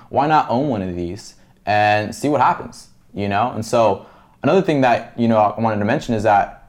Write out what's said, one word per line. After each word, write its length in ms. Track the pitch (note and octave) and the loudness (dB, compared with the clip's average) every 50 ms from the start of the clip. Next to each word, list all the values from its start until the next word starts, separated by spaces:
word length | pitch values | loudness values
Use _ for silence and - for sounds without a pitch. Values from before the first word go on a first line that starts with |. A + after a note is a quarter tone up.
| - - | -14 -6
Why 160 | - A#2+ C#3 D3+ | -2 0 0 2
not 180 | D#3 D3+ - - | 2 2 2 2
own 200 | A2+ B2 D3 D3+ | 0 -2 -2 -2
one 140 | A#2+ G2+ F#2+ | -2 -4 -4
of 120 | F#2 F2 | -6 -6
these 400 | F2 F2 E2+ F#2 G2+ - - - _ _ _ _ _ - | -6 -6 -8 -8 -12 -16 -20 -20 _ _ _ _ _ -4
and 480 | G2 G#2 G#2 G#2 G#2 G#2 G#2 G#2+ G#2 - | -2 0 2 2 2 2 0 0 -4 -6
see 140 | - - C#3+ | -4 -2 0
what 120 | D3 B2+ | 0 2
happens?" 480 | B2+ E3 E3+ - - - - - - - _ _ _ _ - | 2 2 0 -2 -6 -16 -18 -20 -20 -20 _ _ _ _ -10
You 160 | - G2+ G2 | -6 -4 -2
know? 220 | G2 G2+ A#2 B2+ - | -2 -2 -2 -2 -4
And 100 | A2 G#2+ | -6 -6
so 400 | - - A#2+ A2+ G#2+ F#2+ - - - - - - _ _ _ - | -2 2 2 2 2 2 -2 -6 -14 -20 -20 -20 _ _ _ -2
another 200 | C3+ D#3+ G3 F#3 | 0 2 2 2
thing 180 | - D#3 C#3 C3 | 0 0 2 2
that, 300 | B2 A#2 - - - - | 2 2 0 -2 -6 -6
you 100 | - A#2+ A2+ | -2 0 2
know, 100 | A2+ G#2+ | 4 4
I 220 | G#2+ G2+ - - | 2 2 0 -2
wanted 180 | A2+ A2+ G#2+ G#2 | -2 -2 -2 -2
to 60 | G#2 | -2
mention 300 | G#2 C3 D3+ - - A#2 | -2 -2 -2 -2 -4 -4
is 80 | G#2+ G2+ | 0 2
that 420 | A2 G#2 G2+ - - - - - | 4 4 4 2 0 -6 -14 -20